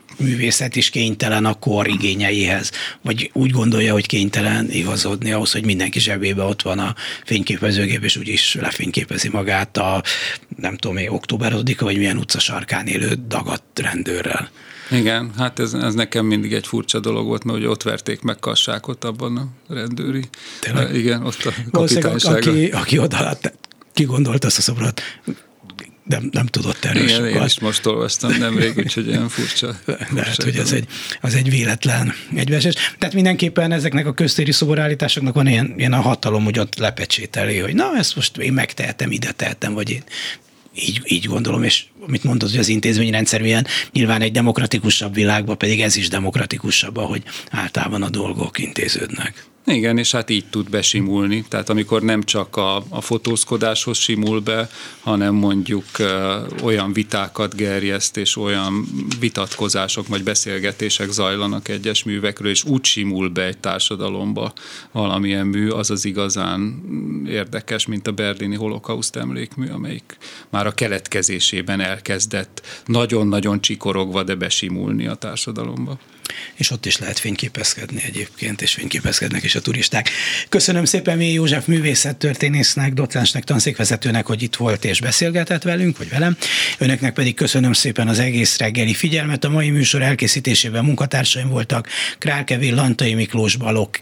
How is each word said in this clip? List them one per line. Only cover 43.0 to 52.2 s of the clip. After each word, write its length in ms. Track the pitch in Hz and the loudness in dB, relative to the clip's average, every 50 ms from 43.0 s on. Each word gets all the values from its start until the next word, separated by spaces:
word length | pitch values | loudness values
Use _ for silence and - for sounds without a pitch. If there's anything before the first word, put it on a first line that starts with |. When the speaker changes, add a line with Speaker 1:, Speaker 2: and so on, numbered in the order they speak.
| 113 113 110 110 107 - - 110 | 2 2 2 0 2 2 0 2
Speaker 1:
milyen, 240 | 110 113 113 113 113 - - - - - | 2 2 2 2 2 0 -2 -4 -4 -2
nyilván 300 | - 139 120 110 113 110 | 0 2 2 4 2 2
egy 100 | 110 110 | 2 2
demokratikusabb 800 | 110 123 120 120 113 - 127 107 - 107 104 110 104 - 107 101 101 | 2 4 4 4 4 2 2 0 0 0 2 2 2 2 0 -2 0
világban 440 | 107 104 101 107 107 101 107 107 - | 2 2 4 4 2 0 -2 -2 0
pedig 240 | 101 104 110 107 | 0 0 2 2
ez 140 | 113 107 95 | 2 2 2
is 140 | 101 98 87 | 2 0 0
demokratikusabb, 880 | 95 98 95 92 - - - - - - - 101 - - - 98 113 113 | -2 -2 -2 0 0 0 0 -2 -4 -4 -2 0 2 2 0 0 -2 -4
ahogy 260 | 104 104 107 107 104 - - - - - | -4 -4 -4 -4 -6 -8 -12 -14 -12 -8
általában 520 | - - 95 - - - - - 107 101 98 | -4 -4 -4 -2 -2 -2 -2 -2 -2 -2 -2
a 60 | 101 | -2
dolgok 500 | - 104 98 95 95 90 - - - - | -2 -2 -2 -4 -2 -4 -4 -4 -4 -6
intéződnek. 880 | - - - - - - - - 90 - - - - - - - - - _ _ - | -6 -4 -4 -2 -2 -2 -2 -2 -4 -6 -6 -6 -6 -8 -8 -12 -20 -20 _ _ -2
Speaker 2:
Igen, 320 | - 160 120 107 117 117 117 | 0 2 2 4 4 2 2
és 140 | 117 - | 2 2
hát 180 | - 120 110 - | 0 0 0 0
így 160 | 117 101 - - | 0 -2 -2 -2
tud 200 | - 107 101 101 | -2 -4 -2 0
besimulni. 760 | 101 104 90 - - 104 101 98 101 101 101 101 104 113 107 - | 0 0 2 2 2 2 2 2 2 2 2 2 0 0 -2 -2
Tehát 200 | - 107 98 - | -4 -4 -2 0
amikor 320 | 107 107 107 107 113 110 | 0 0 2 2 2 2
nem 220 | 107 110 110 104 | 2 2 2 2